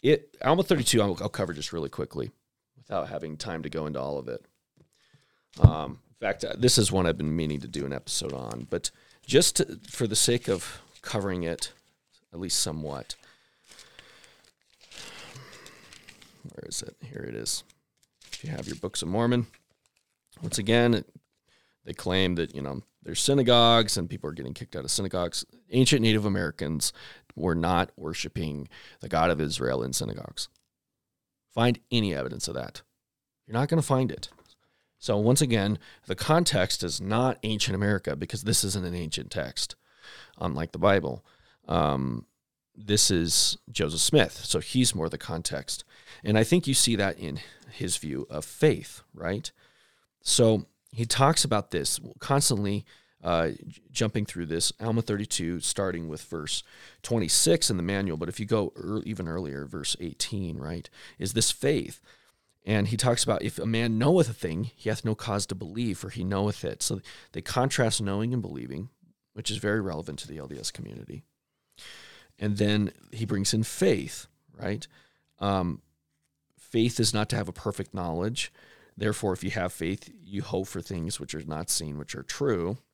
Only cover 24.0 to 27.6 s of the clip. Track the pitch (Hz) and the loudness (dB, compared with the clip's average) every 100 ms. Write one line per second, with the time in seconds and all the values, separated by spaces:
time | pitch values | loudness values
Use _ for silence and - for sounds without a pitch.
24 | 85 71 76 80 64 - - - 67 - | -2 -6 -8 -8 -10 -10 -10 -8 -4 -2
25 | 95 90 87 - - _ _ 127 127 143 | 0 0 -2 -4 -8 _ _ 4 6 6
26 | 110 107 104 95 82 - 76 78 - - | 6 4 2 0 -2 -4 -4 -2 -2 -6
27 | - - _ - 87 85 | -20 -20 _ -4 0 2